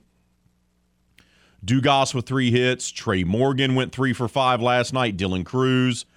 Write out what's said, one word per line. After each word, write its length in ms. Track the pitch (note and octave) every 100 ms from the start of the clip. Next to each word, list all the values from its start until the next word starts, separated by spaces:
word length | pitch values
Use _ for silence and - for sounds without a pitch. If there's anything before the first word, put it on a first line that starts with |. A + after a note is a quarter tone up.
| _ _ _ _ _ _ _ _ _ _ _ _ _ _ _ _ F#2+
Dugas 480 | C3 C#3 C#3 C3+
with 120 | B2+ -
three 240 | C3 B2
hits. 400 | A#2+ B2+ B2+ -
Trey 340 | - - F#2
Morgan 520 | F2 A2 C3+ C3 C3+ C3
went 160 | F#2
three 220 | - C3
for 140 | A#2 A#2+
five 340 | C#3 B2+ B2
last 320 | A#2+ B2 A#2+
night. 240 | C3 A#2+ F#2
Dylan 280 | F#2+ F#2 E2+
Cruz, 600 | B2+ C3 B2+ B2+ A#2+ -